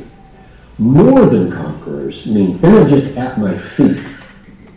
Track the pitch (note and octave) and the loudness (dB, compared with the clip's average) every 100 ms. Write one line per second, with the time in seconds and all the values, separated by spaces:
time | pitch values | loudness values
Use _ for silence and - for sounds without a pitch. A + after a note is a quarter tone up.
0 | - - - - - - - - A2+ C#3+ | -18 -20 -20 -20 -20 -20 -18 -4 2 4
1 | A#3+ C4+ E3+ A2 F2 E2 D#2 - - D2 | 4 4 4 2 -2 -6 -10 -12 -12 -10
2 | C2+ - - G#2+ F#2 - E3+ G#3+ D3 C3+ | -10 -10 -4 -2 -2 2 4 4 4 2
3 | - - B2+ A2 G2 F2 - - A#2 - | 0 -6 -8 -4 -6 -6 -8 -2 0 -2
4 | - - - - - - - | -8 -18 -20 -20 -20 -20 -20